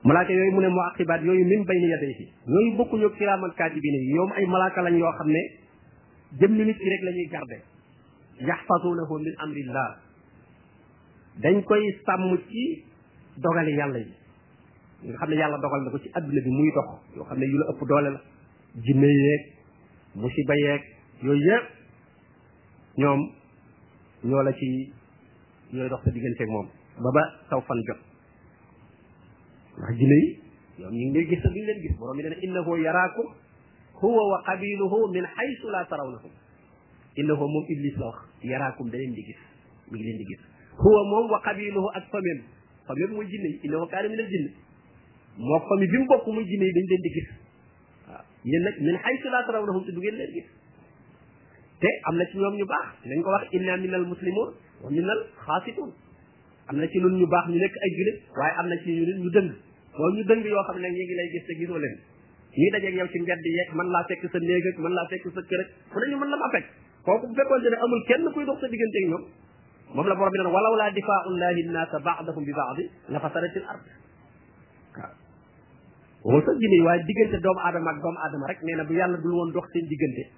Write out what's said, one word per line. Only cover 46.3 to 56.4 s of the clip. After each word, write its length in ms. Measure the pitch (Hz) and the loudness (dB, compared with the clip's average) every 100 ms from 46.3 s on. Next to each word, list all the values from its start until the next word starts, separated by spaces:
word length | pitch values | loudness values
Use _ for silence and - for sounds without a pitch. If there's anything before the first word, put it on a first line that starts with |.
| 220 | -4
jinne 200 | 202 196 | -4 0
yi 80 | 190 | 2
dañ 140 | 175 185 | 2 2
leen 140 | 185 | 0
di 80 | 165 | 0
gis. 160 | 156 - - - _ _ _ _ _ - | -6 -8 -16 -20 _ _ _ _ _ -20
Waaw. 160 | - - _ | -20 -20 _
Yéen 180 | 120 160 | -2 0
nag, 100 | 190 - | 0 0
"من 160 | 147 180 | 0 0
حيث 260 | 233 262 269 | 0 -2 -2
لا 140 | 247 240 | -2 -2
ترونهم" 380 | 220 208 185 | -2 -2 -4
te 80 | 196 | -4
du 80 | 175 | -6
ngeen 160 | 196 220 | -6 -6
leen 160 | - | -10
gis. 160 | 339 - - _ - - - - - - - - - - - | -10 -14 -20 _ -20 -20 -20 -20 -20 -20 -20 -20 -20 -20 0
Te 80 | 180 - | 0 0
am 120 | - 165 | -2 -2
na 80 | 175 | -2
ci 100 | 196 | -2
ñoom 160 | 196 208 | -2 -2
ñu 80 | |
baax, 220 | 196 147 - - | -4 -4 -6 -14
nañ 160 | 117 139 | -6 -4
ko 60 | 170 | 0
wax, 140 | 196 - | 0 0
"إنا 240 | 185 185 185 | -4 -2 -2
من 180 | 185 | -2
المسلمون 540 | 185 175 175 180 190 233 - - - | -2 -4 -4 -4 -2 -4 -8 -20 -18
ومن 220 | 135 147 185 | -4 -2 0
القاسطون." 800 | 220 - - - 165 233 233 277 - _ - _ _ | -2 -6 -14 -4 -2 -2 -10 -10 -14 _ -20 _ _